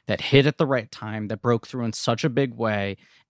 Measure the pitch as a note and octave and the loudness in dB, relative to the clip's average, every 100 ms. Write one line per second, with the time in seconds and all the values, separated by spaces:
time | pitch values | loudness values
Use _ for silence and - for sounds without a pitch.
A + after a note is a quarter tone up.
0 | - G2 - C#3 C#3 - D3 C3 G#2+ - | -6 -6 4 6 6 2 0 0 -4 -10
1 | A2 G#2+ G#2 G#2+ A#2+ A#2 - C3 A#2 - | -8 -6 -6 -2 0 0 -2 -6 -4 -2
2 | - A2+ D#3 B2 C3+ A#2 A2+ G#2 G2 G2 | -2 0 0 0 -2 -2 -2 -2 -4 -6
3 | _ _ | _ _